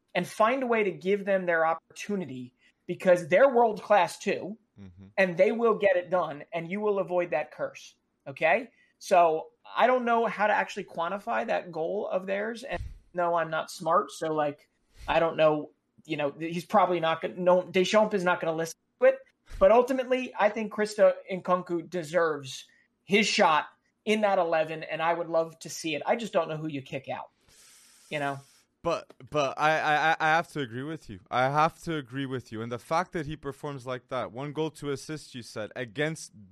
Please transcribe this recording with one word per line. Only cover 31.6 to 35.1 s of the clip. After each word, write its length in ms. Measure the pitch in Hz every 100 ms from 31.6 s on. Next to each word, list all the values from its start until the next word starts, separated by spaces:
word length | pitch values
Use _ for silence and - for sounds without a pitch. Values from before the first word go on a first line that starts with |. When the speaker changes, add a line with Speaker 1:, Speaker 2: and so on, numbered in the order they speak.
| 156 -
Speaker 2:
to 140 | - 156
agree 300 | 127 131 139
with 260 | 131 -
you. 100 | 110
And 80 | 117
the 80 | 120
fact 340 | - 165 180
that 140 | 175 143
he 80 |
performs 500 | 151 139 135 151 139
like 240 | 123 127 -
that, 220 | 131 101
one 220 | 107 143
goal, 180 | 147 156
two 200 | 147 143
assists, 420 | 139 -